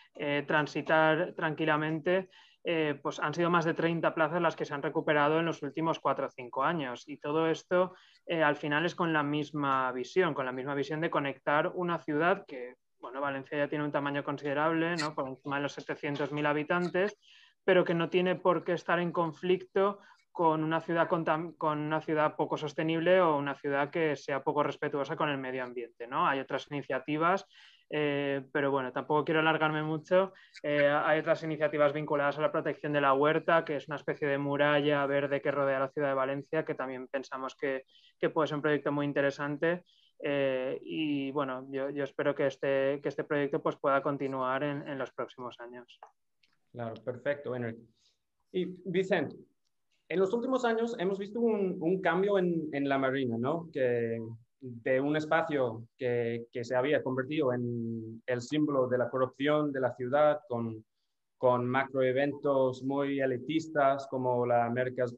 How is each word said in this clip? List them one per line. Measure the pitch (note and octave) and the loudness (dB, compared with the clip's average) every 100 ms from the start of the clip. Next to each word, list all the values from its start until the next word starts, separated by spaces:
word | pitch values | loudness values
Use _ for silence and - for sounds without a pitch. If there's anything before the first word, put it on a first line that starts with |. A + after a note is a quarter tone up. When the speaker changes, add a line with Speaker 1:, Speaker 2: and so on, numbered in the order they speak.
| - - | -20 -6
Speaker 1:
eh, | D3 C#3+ D3 | -2 -2 2
transitar | D#3 C#3+ D3+ C#3+ D#3+ D#3 D#3 F3+ - | 0 0 -2 2 4 6 4 0 -2
tranquilamente, | D#3+ D3+ D#3 D3+ D#3 D#3+ F3 F#3+ F#3 - - _ | -4 0 0 2 0 -2 0 0 0 -12 -20 _
eh, | - E3 D3+ C#3+ | -4 0 0 -2
pues | D3+ - | -6 -4
han | D3+ | -4
sido | D#3+ E3+ | 0 2
más | F3 D#3+ | 4 2
de | |
treinta | D#3+ E3 E3 D#3 E3 | 2 0 2 0 2
plazas | D3+ F3 | 0 2
las | E3 - | 0 -2
que | |
se | D3+ | -4
han | C#3+ | -4
recuperado | D3 D#3+ D#3+ D3 D3 D#3+ | -2 -2 2 4 4 2
en | E3 | 0
los | - | -2
últimos | C#3+ D#3+ D#3+ - | -6 -2 -2 0
cuatro | C#3+ C3+ C3 | -2 -2 -4
o | |
cinco | - A#2+ C3 | -8 -8 -2
años. | D3 E3+ B2+ A#2+ - | 0 0 -4 -8 -12
Y | C#3+ | -10
todo | D3 D#3+ D#3+ | -2 0 2
esto, | D3+ - F3+ F#3 - - _ - | 0 0 2 2 -4 -20 _ -4
eh, | E3 | 2
al | D3 C#3+ | 2 2
final | D3+ D3 E3+ | 0 0 0
es | - | 0
con | E3+ | 0
la | D#3 | 2
misma | C#3+ D3+ C3+ D3+ C#3 C3 B2+ | 0 -2 -4 -2 0 0 0
visión, | B2+ B2 F3+ F3 | -4 0 2 2
con | C#3 B2+ | 2 -4
la | |
misma | C3 C3+ | -4 -4
visión | C#3+ C#3 D#3 | -4 -2 -2
de | E3+ | -2
conectar | F#3 - - D3+ D3 F3 F3+ | 0 -2 -4 0 2 2 -2
una | F3 E3 | -2 -4
ciudad | - D3 F3 G3 - | -2 0 2 2 -4
que, | C3 B2 - _ _ | -12 -14 -16 _ _
bueno, | B2 C3+ | -12 -4
Valencia | C#3+ C3+ C3 D3 | -4 -4 -4 -2
ya | C#3+ | 0
tiene | D3+ | -2
un | D3 | -2
tamaño | D3 C#3+ C#3+ | -2 -2 -4
considerable, | D3 C#3 C#3+ C#3 D#3+ E3 E3 E3+ | -4 -4 -4 0 0 2 0 -2
¿no? | D3+ | -4
Por | D#3 C3 | -4 -6
encima | C3 D3 C#3 | -8 -6 -4
de | |
los | C#3+ | -4
setecientos | - D3 D3 D3 C#3+ C#3 | -6 -10 -6 -4 -4 -2
mil | D3 D3+ | 0 0
habitantes, | D3 D3+ F3 F3 F3+ G#3 - _ - - _ - | 0 0 0 0 0 0 -4 _ -20 -20 _ 4
pero | F3+ | 6
que | F#3 | 6
no | E3+ E3 | 2 2
tiene | F3+ F#3 F3+ | 2 2 2
por | F#3 E3 | 2 2
qué | - | 0
estar | E3 - F3+ | -2 0 0
en | F3 | 0
conflicto | E3+ E3 D3 F3+ F#3 - G3 G3+ G3+ - - _ | 0 -2 -2 0 0 0 2 2 0 -10 -20 _
con | - D#3+ D#3 | 2 2 4
una | D#3 D#3+ | 2 0
ciudad | F3 E3+ D#3 | 0 2 2
contam-, | F3 D#3+ D#3 E3+ - | 2 2 -2 -4 -4
con | D#3 D3 | -2 -2
una | D3+ D#3 | 0 -2
ciudad | E3 D3+ D3+ - | 0 2 2 0
poco | D3 D3+ | -2 -4
sostenible | D3+ - D#3+ E3 E3+ F#3 | -4 -2 -2 2 4 6
o | E3+ C#3+ | 6 2
una | C#3+ C3+ | 0 -4
ciudad | C#3+ C#3 C#3+ | -2 0 0
que | E3+ D#3 C#3+ | 0 0 -2
sea | - C3+ | -4 -4
poco | D#3 D3 | 0 2
respetuosa | C#3+ - D3 D3 C3+ D#3 | 0 0 -4 -2 -2 0
con | D3+ | 0
el | C#3 | 0
medio | C3 C3 | -4 -6
ambiente, | B2 B2 A#2 - A#2 | -6 -8 -10 -12 -6
¿no? | D3 E3+ | 0 2
Hay | C3+ | 0
otras | C3 F#3+ - | -2 -6 -4
iniciativas, | C#3+ - C3 - D3+ E3+ F#3+ - - - _ - | -8 -4 -6 -2 2 2 2 -2 -20 -20 _ -6
eh, | D3+ D3 C#3+ C#3+ C#3 C3 | -2 0 0 -2 -4 -4
pero | D3+ C#3 | -2 0
bueno, | C#3 B2+ | 0 -2
tampoco | C#3 B2+ D3+ | -4 0 2
quiero | D3 D#3 | 2 2
alargarme | D#3+ D#3 D#3 D#3 | 4 2 2 0
mucho. | D#3 D#3 - F#3 F#3+ - - - | -2 -4 2 2 2 -4 -20 -8
Eh, | D3+ D3 C#3+ | -2 2 4
hay | D3+ D#3 D#3 | 4 2 2
otras | D#3 - | 2 0
iniciativas | D#3+ D3 D3 D3 C#3+ | -2 -2 0 2 2
vinculadas | D3+ D3 D3 C#3+ C#3+ | 2 -2 0 0 0
a | |
la | D3+ | 0
protección | D#3+ D#3 D3 D3+ | 0 -2 -4 -2
de | D3 | 2
la | C#3 | 4
huerta, | C3+ D3 D#3+ E3 E3 | 6 4 4 4 2
que | E3 C#3 | 2 -4
es | - | -6
una | C#3+ | -8
especie | - C3 D3 | -6 -2 0
de | C#3 | 0
muralla | C#3+ C#3+ D3 D3 D3 C#3+ C#3 | 0 2 4 4 4 2 2
verde | C#3+ C#3 C#3 | 0 0 0
que | D3 | 0
rodea | C#3+ C#3 C3+ | 0 0 0
la | C3+ | -2
ciudad | D3+ C#3 | -2 0
de | C3+ | 0
Valencia, | C3 C#3+ - D#3 D#3 | 0 -4 -4 -4 -2
que | C#3 | -6
también | C3 B2+ B2+ | -6 -8 -8
pensamos | C3+ - C3+ C3 - | -8 -8 -8 -10 -6
que, | C#3 C3 - _ _ _ | -4 -4 -8 _ _ _
que | E3 | -2
puede | E3 C#3+ | 0 0
ser | D3 | 0
un | |
proyecto | D3+ D3 D3 | 0 0 0
muy | D3 C#3+ | -2 0
interesante. | C#3+ C#3 C#3+ D3 C#3+ E3 F3+ - _ _ - | 0 0 -2 -6 -2 -2 -2 -6 _ _ -8
Eh, | D3+ C#3+ C3+ C3 C3 - | -4 0 0 0 -4 -6
y | - E3 D3+ C#3+ C3+ | -6 -4 -2 -2 -2
bueno, | C#3+ C3 B2+ C3+ | -4 -4 -6 -6
yo, | C3+ C#3 | -6 -4
yo | C#3+ | -4
espero | C3+ - C#3+ C#3+ | -6 -2 -2 0
que | C#3 | 0
este, | - C#3 C3+ C3+ D3 | 0 0 2 2 0
que | C#3+ | -4
este | C#3+ | -6
proyecto, | D3+ D3 C#3 D#3 | -2 -2 0 -2
pues, | D#3 - | -2 -2
pueda | C#3+ C#3 | 0 2
continuar | D3+ C#3 C#3 C3+ B2+ C3+ | 0 -2 -4 -2 -2 -2
en, | D3 C#3+ D3+ | -2 -4 -6
en | C3+ | -8
los | A#2+ | -8
próximos | - A#2+ - B2 - | -8 -10 -10 -14 -14
años. | A#2+ B2 C3 - - _ _ _ _ _ _ | -16 -16 -18 -20 -20 _ _ _ _ _ _
Speaker 2:
Claro, | A#2+ A2+ A2 B2+ | -10 -10 -8 -10
perfecto, | B2 C#3+ C#3+ A#2+ B2 | -6 -4 -4 -6 -6
Enric. | A#2 A2+ - _ _ _ _ _ _ | -6 -8 -16 _ _ _ _ _ _
Y | F#3 F3+ F3+ G3 | -6 -6 -8 -4
Vicent, | F3+ F#3 F3+ C3+ - - _ _ _ _ _ - | -2 0 0 0 -8 -20 _ _ _ _ _ -4
en | F3 | 0
los | F#3+ | 2
últimos | A#3 B3+ B3+ A#3 | 0 0 0 2
años | A3+ A#3 G3 | 0 -2 -2
hemos | F#3 G3 | -2 -2
visto | G3+ A#3 | -6 0
un, | A#3 G#3 F#3 F3 | 0 2 0 -2
un | E3 F#3 | 0 0
cambio | E3+ F3 G3+ G3 | 2 2 2 2
en, | F3+ E3 D3+ | 2 0 -2
en | C#3 C#3 | -2 0
la | C3+ | 2
Marina, | C3 C3+ B2 A2+ | 2 0 -2 -2
¿no? | C3 E3 E3+ | -2 -2 -4
Que | D3 B2+ A#2+ A#2 A2+ A2+ A2+ _ _ B2+ | -2 0 0 -2 -4 -8 -12 _ _ -14
de | A#2+ C3+ C3 | -6 0 2
un | C#3+ D3+ | 2 0
espacio | D3+ D#3+ D#3+ C#3+ B2 A2+ A#2 - | 2 0 2 0 0 -4 -12 -6
que, | B2+ A#2+ A#2 A#2 A#2 | -2 0 -2 -4 -6
que | B2+ | -8
se | A#2 B2+ | -2 0
había | C#3 D3 | 2 0
convertido | C3 B2+ B2+ D#3 C3 | 0 -2 -2 0 0
en | B2 A#2+ A#2+ A#2 A2+ A2 A2+ - | 0 -2 -4 -4 -6 -8 -8 -4
el | B2 | -4
símbolo | A#2+ D3+ D3 C#3 B2 | -2 0 2 2 2
de | B2 | 2
la | A#2 | 0
corrupción | C3 B2+ - D3 D3+ D3 | 0 0 0 2 2 2
de | C3+ | 0
la | B2 - | -2 -2
ciudad, | B2 C#3+ D3+ D3+ - | 0 4 4 2 -2
con, | A#2 A2+ A2 - _ _ _ _ _ | -4 -4 -6 -14 _ _ _ _ _
con | B2 B2 B2 | 4 4 2
macroeventos | C3 C3 C3 B2+ C3 C#3+ C#3+ C#3+ C3+ C3 B2 | 0 0 2 2 2 0 0 0 2 2 0
muy | C3 C#3+ C#3 C#3 | -2 0 0 0
elitistas | C3 B2 B2+ D#3 D#3+ D3+ C3+ C#3 - | 0 -2 -2 -2 -2 2 4 2 -2
como | C3 B2+ B2 B2 | -2 0 2 2
la | A#2+ A#2 | 2 2
America's | B2 B2+ B2+ B2 | 0 -2 -2 -4